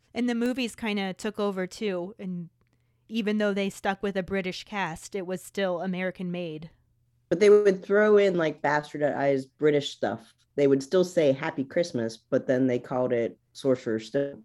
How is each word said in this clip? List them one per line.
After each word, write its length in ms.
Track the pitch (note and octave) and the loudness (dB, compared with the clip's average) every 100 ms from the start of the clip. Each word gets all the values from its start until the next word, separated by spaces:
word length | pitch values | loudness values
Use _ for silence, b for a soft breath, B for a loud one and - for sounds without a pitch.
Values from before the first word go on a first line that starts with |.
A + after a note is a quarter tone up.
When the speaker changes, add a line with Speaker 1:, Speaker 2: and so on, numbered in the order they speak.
| _ | _
Speaker 1:
And 140 | A#3+ A#3+ | -4 -2
the 60 | |
movies 400 | A#3 A#3+ B3+ A#3 | 0 -2 -2 -4
kinda 380 | - A3+ G#3 F#3+ | -6 -4 -4 -4
took 260 | F#3 G#3+ G#3 | -6 -8 -4
over 280 | G3+ F#3+ F#3 | -4 -2 -6
too, 480 | - G#3+ F3+ F3+ - | -6 -6 -4 -8 -10
and 300 | G3 F3 E3+ _ _ _ _ _ - | -10 -8 -10 _ _ _ _ _ -8
even 300 | A3 G#3 G#3+ | -4 -2 0
though 140 | G#3 | 0
they 180 | G3 G3 | 0 -2
stuck 320 | - G3+ G3 | -4 -4 -2
with 140 | G3+ F#3+ | -2 -4
a 60 | |
British 420 | F3+ G3 F#3 - | -4 -4 -4 -8
cast, 500 | - G#3 E3+ E3 - | -10 -6 -6 -8 -10
it 120 | G3+ F3+ | -8 -6
was 160 | F#3 | -8
still 400 | - - F#3+ F3 | -8 -4 -2 -2
American 480 | F#3 F3+ F#3 F3+ F3+ | -4 -4 -4 -6 -8
made. 400 | F3 E3+ D#3 E3 _ _ _ _ _ - | -6 -8 -10 -14 _ _ _ _ _ -4
Speaker 2:
But 120 | E3+ | 4
they 100 | G#3 | 8
would 340 | G#3 G3+ F#3 | 8 6 2
throw 320 | - G3+ G#3+ G#3 | 2 4 6 6
in, 200 | G3 F3+ | 6 2
like, 260 | D#3 D3 | 0 0
bastardized 880 | C#3+ D3+ D3 D3+ C#3+ - C#3 C3+ C3 - | 0 0 -2 -2 -2 2 2 0 -2 0
British 320 | D3+ D3 C#3 | 2 2 0
stuff. 420 | - G#2+ G#2+ - _ _ | -4 -4 -4 -10 _ _
They 120 | - C#3+ | 2 4
would 160 | C#3 | 4
still 220 | C3+ F#3 | 2 0
say 280 | F3+ E3+ C#3+ | 2 2 2
"Happy 320 | C3+ D#3+ D3 | 2 -2 -6
Christmas," 520 | C3+ F3 E3+ A#2+ A2+ - | -4 -2 -2 -2 -4 -6
but 300 | - C3 - | -4 -2 0
then 200 | B2+ C3 | 2 2
they 120 | B2 | 0
called 340 | - B2+ B2+ | -2 -2 0
it 260 | A#2+ A2+ - _ | 0 -2 -6 _
Sorcerer's 540 | - C#3 B2+ A#2+ A2 - | -4 0 0 0 -4 -4
Stone 360 | C#3+ C#3 C#3 | -4 -4 -8